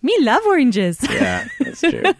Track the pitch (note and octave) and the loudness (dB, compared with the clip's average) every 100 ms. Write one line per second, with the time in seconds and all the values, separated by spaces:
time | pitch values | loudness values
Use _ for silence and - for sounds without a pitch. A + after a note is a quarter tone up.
0 | C#4 A4+ A#3+ C#4 G#4+ F#4 B3 G3 F3+ E3 | 0 2 2 2 2 2 2 2 -2 -2
1 | C#4 - F3+ F3+ - - B3+ - E4 - | -4 0 -2 -2 -6 -6 -6 -2 -2 0
2 | F#4+ | -2